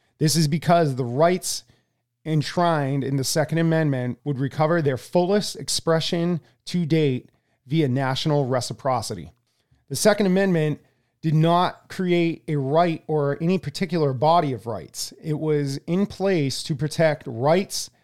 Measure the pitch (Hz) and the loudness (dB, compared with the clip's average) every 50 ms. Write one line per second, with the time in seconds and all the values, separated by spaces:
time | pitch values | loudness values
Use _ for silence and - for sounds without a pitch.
0 | _ _ _ - 151 156 139 165 160 143 131 - - 156 175 175 170 143 131 123 | _ _ _ 0 0 2 2 2 2 2 0 -2 2 4 4 6 4 2 0 -2
1 | 131 120 120 139 160 175 180 180 - - - - - _ _ _ _ _ _ _ | -4 -4 0 2 4 4 2 0 -2 -6 -8 -8 -10 _ _ _ _ _ _ _
2 | _ _ _ _ - 156 160 151 143 - - 180 175 170 165 151 143 131 139 139 | _ _ _ _ -6 -2 0 0 0 0 0 0 2 2 2 0 0 0 -2 -2
3 | 123 - 139 139 131 - - 160 143 - 156 160 165 165 160 160 160 147 135 127 | -2 -2 -2 -2 -2 -2 0 0 0 0 0 0 2 2 2 2 2 0 0 -2
4 | 123 123 - _ - 147 143 120 139 135 - - 156 156 170 170 156 143 131 113 | -2 -4 -6 _ -6 -6 -4 -2 -4 -4 0 0 0 2 2 2 2 0 -2 -2
5 | - - - 180 180 175 202 208 - - - - 147 - - - - 165 160 160 | -6 -2 0 0 2 2 2 0 0 -2 -8 -10 -8 -6 -6 -4 0 0 0 0
6 | 147 - 185 170 170 175 180 151 - _ _ _ - - - 180 170 139 160 160 | 0 -2 -2 -2 0 0 -2 -4 -6 _ _ _ -14 -6 -2 -2 0 2 2 2
7 | 151 139 127 123 - - _ _ _ _ _ _ _ 127 143 165 151 131 123 135 | 2 2 0 -2 -6 -12 _ _ _ _ _ _ _ -4 0 0 2 2 0 0
8 | 139 131 131 - - 156 147 147 139 120 131 127 123 - 117 - - 135 127 117 | 0 -2 -2 -2 0 0 2 2 0 0 0 -2 -2 -4 -8 -6 -2 -2 -2 -2
9 | 107 - 113 87 73 82 - _ _ _ _ _ _ _ _ _ _ - 139 139 | -2 -6 -10 -10 -12 -16 -18 _ _ _ _ _ _ _ _ _ _ -8 -6 2
10 | - 214 208 208 214 185 180 190 196 196 175 165 156 151 147 - _ _ _ _ | 2 2 4 4 2 2 2 2 2 2 2 2 2 0 -2 -4 _ _ _ _
11 | _ _ _ _ - 160 151 156 156 170 170 175 180 160 - - _ - - - | _ _ _ _ -4 0 2 4 4 4 4 4 2 0 -2 -6 _ -16 -8 -4
12 | 185 180 175 170 170 170 160 - - - 156 147 135 131 147 165 175 175 160 - | 0 0 2 2 2 0 -2 -4 -6 -4 -4 -2 -2 0 2 2 2 2 0 -4
13 | _ - 156 151 143 139 143 - 165 170 190 185 - 143 - - 196 156 180 170 | _ -4 -2 -2 0 -2 -2 -2 0 0 0 0 -2 -6 -6 -6 -6 -2 0 0
14 | 151 139 131 120 151 156 170 175 160 143 131 107 104 117 110 95 - - - - | 0 0 0 0 2 4 4 4 2 0 -4 -6 -6 -8 -8 -8 -10 -12 -12 -12
15 | - - - - - 160 151 147 156 156 151 147 143 139 135 143 - - 170 185 | -12 -12 -12 -12 -8 -6 -6 -4 -2 0 0 0 0 -2 -6 -8 -6 -4 -2 -2
16 | 208 208 - - 185 196 190 165 139 135 - - - - 160 120 156 147 - - | -2 -2 -4 -4 -2 0 0 0 0 -2 -4 -6 -6 -6 -6 -4 -4 -6 0 2
17 | 165 156 147 - - 135 117 113 131 147 165 185 202 - - - - - _ _ | 2 2 2 -2 -6 -10 -6 -2 2 2 2 2 2 -2 -6 -10 -10 -10 _ _